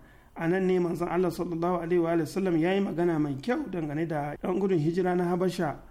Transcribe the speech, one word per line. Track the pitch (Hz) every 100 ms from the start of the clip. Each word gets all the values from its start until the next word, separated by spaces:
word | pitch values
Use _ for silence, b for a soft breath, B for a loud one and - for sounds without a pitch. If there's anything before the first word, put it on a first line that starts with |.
| B B B -
A | 165
nan | 190 185
ne | 185
manzon | 175 170 175
Allah | 170 180
sallallahu | 170 175 165 175 175
alaihi | 165 175
wa | 165 170
sallam | 151 196 190 160
ya | 175
yi | 196
magana | 196 156 175 160
mai | 147 135
kyau | 233 302 254
dangane | 180 151 147 165
da | 151 143 151
yan | 196 185
gudun | 196 175
hijira | 156 175 180 180
na |
Habasha | 175 180 180 175 156 - B